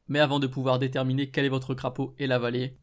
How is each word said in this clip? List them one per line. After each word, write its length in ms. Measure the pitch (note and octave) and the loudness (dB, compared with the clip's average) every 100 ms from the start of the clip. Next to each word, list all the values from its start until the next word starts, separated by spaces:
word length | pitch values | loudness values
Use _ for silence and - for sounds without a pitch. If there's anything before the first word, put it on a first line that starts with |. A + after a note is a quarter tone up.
| - | -2
Mais 120 | C#3+ | 2
avant 200 | D3 C#3+ | 4 4
de 80 | C3+ | 0
pouvoir 300 | C3 C3 B2+ | 0 0 2
déterminer 540 | C3 C3+ C3 C3+ C3+ | 2 0 0 0 -2
quel 140 | D3+ C#3 | 0 0
est 40 | |
votre 240 | C3 C3 | 0 -4
crapaud 400 | B2+ B2 - B2+ - | -4 -4 -4 -6 -4
et 80 | C3+ | 0
l'avaler, 500 | B2 A#2+ B2 B2+ - | 0 0 -2 -4 -8